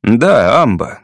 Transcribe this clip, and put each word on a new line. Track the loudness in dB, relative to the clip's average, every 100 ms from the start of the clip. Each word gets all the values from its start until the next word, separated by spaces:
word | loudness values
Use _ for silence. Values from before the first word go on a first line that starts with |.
Да, | -2 0 2 2 2 2
амба, | 0 -2 -6 -10